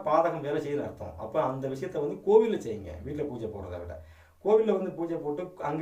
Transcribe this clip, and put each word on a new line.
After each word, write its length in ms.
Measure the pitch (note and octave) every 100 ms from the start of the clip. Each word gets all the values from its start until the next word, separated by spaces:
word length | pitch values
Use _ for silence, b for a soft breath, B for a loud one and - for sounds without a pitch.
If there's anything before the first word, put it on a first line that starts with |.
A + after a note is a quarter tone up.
பாதகம் 420 | D3 D#3+ E3+ D#3 C#3
வேலை 120 | D3
செய்யுதுன்னு 260 | C#3+ C#3+ A#2+
அர்த்தம். 260 | - - -
அப்போ 200 | - D#3
அந்த 240 | B2+ C3+ C3
விஷயத்த 360 | - F3+ D#3
வந்து 140 | C#3+ - F#3+
கோவில்ல 340 | A3 A#3 E3+
செய்யுங்க, 340 | A2+ G2+ E2 D#2+
வீட்டுல 220 | C3+ D3 D3
பூஜை 220 | A#2 A2
போடுறதை 300 | G2 F2+ F2
விட. 160 | E2+ - B B B _ G3
கோவில்ல 300 | A3 A3 F#3+
வந்து 160 | F3+
பூஜை 260 | D#3+ E3 D#3
போட்டு 260 | D3 D#3+ F3 -
அங்க 200 | D3 D#3+